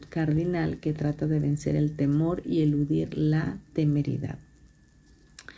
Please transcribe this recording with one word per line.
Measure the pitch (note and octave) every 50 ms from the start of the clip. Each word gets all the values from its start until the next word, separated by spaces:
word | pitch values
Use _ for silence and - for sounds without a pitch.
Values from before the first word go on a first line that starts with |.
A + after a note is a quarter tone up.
| - -
cardinal | - E3+ D#3+ D#3 D3+ D#3 F3 F3+ F3 E3 D#3+ D#3 D#3 -
que | - D#3 D3+
trata | D3+ D3 D3+ D3 - D#3 D#3
de | D#3 D3+
vencer | D3 C#3+ D3 D3 - D3+ D3
el | D3+ D3+ D3 D3+ -
temor | C#3+ C#3 C#3+ D3+ D#3+ E3 F3+ - -
y | - F3 E3
eludir | D3+ D3 D3 C#3+ D3 D3 D#3 D#3+ D#3+ - D3+ D3+
la | D#3 D3+ D#3 D#3 D#3+ - F#3+ - - - -
temeridad. | - D#3 D3 C#3+ D3 C#3 C3+ A#2+ B2 - - - - - - - - - - _ _ - - _ - - - - _ - - - - - - -